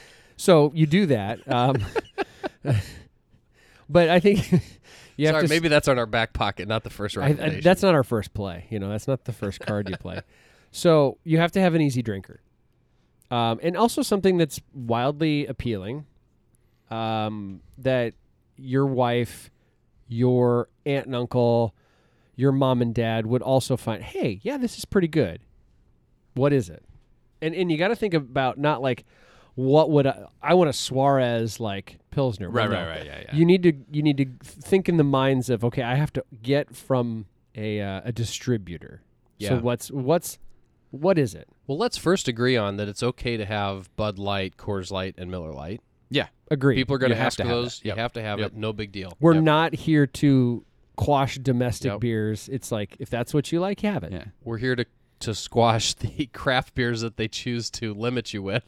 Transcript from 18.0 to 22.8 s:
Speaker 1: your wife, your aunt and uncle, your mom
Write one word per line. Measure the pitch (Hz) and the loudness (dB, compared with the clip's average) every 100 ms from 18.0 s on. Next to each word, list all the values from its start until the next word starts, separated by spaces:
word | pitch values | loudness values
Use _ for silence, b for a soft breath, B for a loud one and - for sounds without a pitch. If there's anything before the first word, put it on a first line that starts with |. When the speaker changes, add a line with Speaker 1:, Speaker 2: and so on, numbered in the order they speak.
| 117 - _ _ _ - | -2 -6 _ _ _ -18
Speaker 1:
your | 135 131 | -2 0
wife, | 139 127 123 120 117 - - _ _ _ _ _ - | 2 2 2 2 -2 -8 -20 _ _ _ _ _ -10
your | 117 123 123 120 120 - _ | 0 4 4 4 2 -2 _
aunt | 147 139 131 | -4 -2 -2
and | 123 | -6
uncle, | 123 123 120 117 113 - _ _ _ _ _ | -2 2 4 4 0 -4 _ _ _ _ _
your | - 139 | 0 2
mom | 135 131 127 | 4 2 2